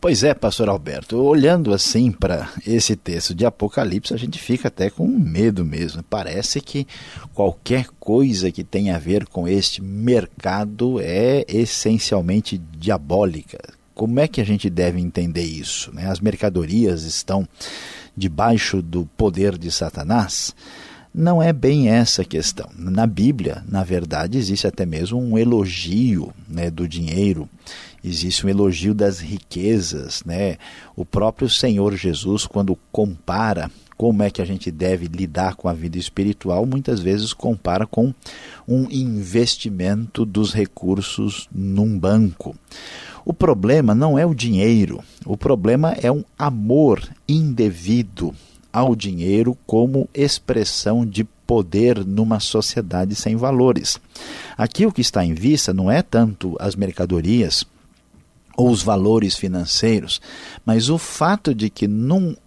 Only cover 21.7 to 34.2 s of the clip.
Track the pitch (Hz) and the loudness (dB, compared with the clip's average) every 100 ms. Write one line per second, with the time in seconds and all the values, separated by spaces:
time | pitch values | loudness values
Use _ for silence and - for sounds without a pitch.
21.7 | 147 123 113 117 - 90 80 80 - - | 4 4 4 4 0 -2 -2 -4 -6 -14
22.7 | - 87 92 113 92 110 135 90 - - | -10 -2 0 0 2 2 2 -2 -6 -4
23.7 | 98 92 92 85 76 82 123 101 98 101 | -4 0 -2 -2 -4 -2 -2 -2 0 -2
24.7 | - 90 78 87 120 123 110 117 117 95 | -2 -4 -2 -4 -2 0 2 4 4 2
25.7 | 87 85 95 127 95 73 - - 80 85 | -4 -2 0 2 2 -2 -12 -12 -6 -4
26.7 | 80 87 82 82 - 202 175 143 - - | -4 -6 -4 -4 0 2 0 -4 -14 -20
27.7 | - - - - 82 87 87 98 98 101 | -20 -20 -14 -8 -6 -4 -2 0 2 2
28.7 | 82 90 104 101 90 80 95 - 87 95 | 2 0 2 0 0 -8 -12 -10 -4 0
29.7 | 110 92 78 65 - 80 85 98 80 - | 0 0 -8 -8 -10 -8 -4 -4 -4 -14
30.7 | - - - 90 101 107 - 131 - 127 | -20 -20 -10 -4 0 0 0 -2 0 2
31.7 | 104 101 98 95 80 92 104 - 104 98 | 2 2 0 -2 -2 -2 -2 -2 -2 0
32.7 | 90 _ - 104 85 - 101 110 90 78 | -2 _ -2 -2 -2 -6 -2 0 -2 -6
33.7 | - - _ 113 107 | -12 -20 _ 0 2